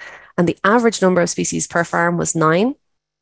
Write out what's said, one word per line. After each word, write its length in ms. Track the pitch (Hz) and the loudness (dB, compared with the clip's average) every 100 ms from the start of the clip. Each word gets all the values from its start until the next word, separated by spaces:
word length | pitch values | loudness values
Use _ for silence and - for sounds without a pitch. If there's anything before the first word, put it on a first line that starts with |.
| - - - - | -20 -20 -8 -2
And 100 | 175 | -2
the 80 | - | 0
average 380 | 190 233 233 - | 0 2 2 2
number 180 | 185 180 | 2 2
of 80 | 175 | 0
species 380 | - 175 170 156 | -2 -4 -4 -4
per 180 | 175 | -4
farm 320 | 170 170 170 170 | -2 -2 0 0
was 180 | - | -2
nine, 420 | 165 156 165 233 285 _ _ _ _ | 0 2 2 0 -4 _ _ _ _